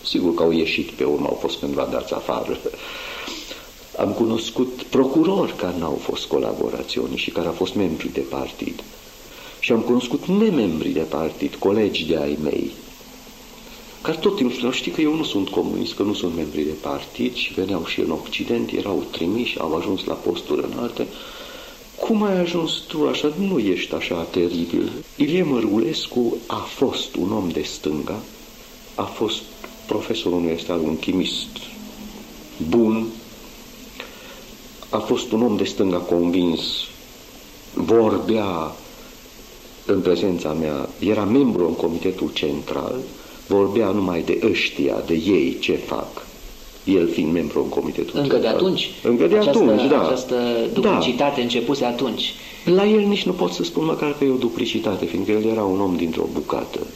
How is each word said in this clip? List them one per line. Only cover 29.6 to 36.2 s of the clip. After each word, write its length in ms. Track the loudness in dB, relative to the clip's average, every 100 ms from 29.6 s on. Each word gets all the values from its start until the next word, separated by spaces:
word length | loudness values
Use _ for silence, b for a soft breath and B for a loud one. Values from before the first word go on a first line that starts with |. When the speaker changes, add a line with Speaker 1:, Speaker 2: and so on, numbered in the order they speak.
| -16 -16 -4
Speaker 1:
profesor 440 | -4 -2 -2 0
universitar, 440 | 2 0 -2 -2 -2
un 140 | 0 -2
chimist 480 | 0 0 0 -4 -8 -12 -14 -14 -16 -14 -16 -16 -16 -18 -18 -8 2
bun, 360 | 4 6 4 -2 -8 -16 -18 -18 -18 -18 -18 -18 B B B B B B B -20 -20 -6
a 80 | -4
fost 340 | 0 0 2
un 100 | 2
om 140 | 2 2
de 60 |
stânga 340 | 0 0 0 0
convins, 600 | 2 2